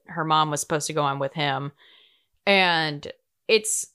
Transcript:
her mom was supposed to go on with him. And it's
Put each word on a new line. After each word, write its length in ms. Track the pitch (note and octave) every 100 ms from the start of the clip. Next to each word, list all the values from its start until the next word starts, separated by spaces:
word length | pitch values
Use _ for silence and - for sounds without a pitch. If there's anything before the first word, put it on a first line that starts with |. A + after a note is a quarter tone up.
| -
her 180 | E3 D#3+
mom 260 | D#3 D#3
was 80 | D3
supposed 280 | - D#3 -
to 60 |
go 80 | D#3
on 160 | C#3+ C#3
with 160 | C#3
him. 380 | - C#3+ C3+ C#3+ - _ - _ _ _ _ -
And 640 | G3 F3+ E3 D#3 D3 - - _ _ -
it's 400 | A3 G#3+ - -